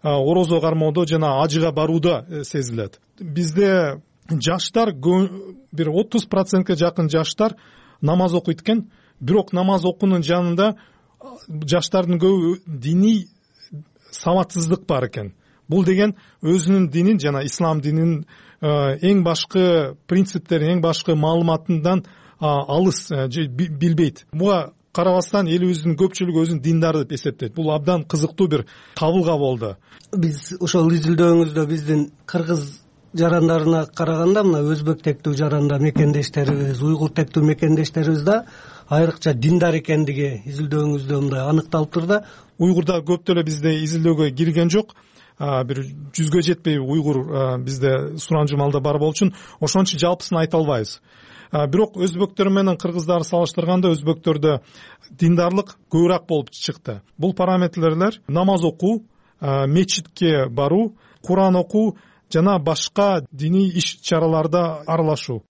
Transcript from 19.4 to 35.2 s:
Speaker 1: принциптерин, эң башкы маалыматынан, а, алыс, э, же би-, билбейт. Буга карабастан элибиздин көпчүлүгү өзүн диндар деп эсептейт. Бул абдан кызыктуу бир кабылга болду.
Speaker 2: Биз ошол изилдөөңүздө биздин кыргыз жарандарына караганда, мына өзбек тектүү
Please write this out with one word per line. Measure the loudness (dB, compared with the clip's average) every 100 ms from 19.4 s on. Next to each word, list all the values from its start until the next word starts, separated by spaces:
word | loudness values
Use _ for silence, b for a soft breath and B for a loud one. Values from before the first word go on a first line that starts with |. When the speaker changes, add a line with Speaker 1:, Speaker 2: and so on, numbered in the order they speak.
| -2 2 4 2 0 -8 -2
Speaker 1:
принциптерин, | 0 0 -4 -2 0 2 0
эң |
башкы | 0 -2 0 0
маалыматынан, | 2 2 0 0 -2 -2 0 0 B B B B
а, | -2 -2 0
алыс, | 2 2 0 -6
э, | -4 -4
же | -4 -6
би-, | -4 -4
билбейт. | 0 0 2 0 -2 _
Буга | -2 0 0 -2 _ _
карабастан | -2 2 2 0 -2 0
элибиздин | 0 0 0 -2 0
көпчүлүгү | -2 0 -2 0 0
өзүн | -2
диндар | 0 2 2 0
деп | -4
эсептейт. | -4 -6 -6 -10 -4
Бул | -2
абдан | -2 0 -2
кызыктуу | -2 -2 -2 0 0
бир | 0 -4 B B -4
кабылга | 0 2 2 0
болду. | 0 -2 -6 -10 B B _ -2
Speaker 2:
Биз | -2 -4 -12 -8
ошол | -2 2 2
изилдөөңүздө | 2 2 4 6 4 2 -2 -2
биздин | -4 0 0 0 _ -6
кыргыз | -4 -2 -4 -6 -16 _ _ _
жарандарына | 0 2 4 2 2 2 0 -2
караганда, | -4 -4 0 2 4
мына | 2 2
өзбек | 0 -2 -2 -2
тектүү | -2 -2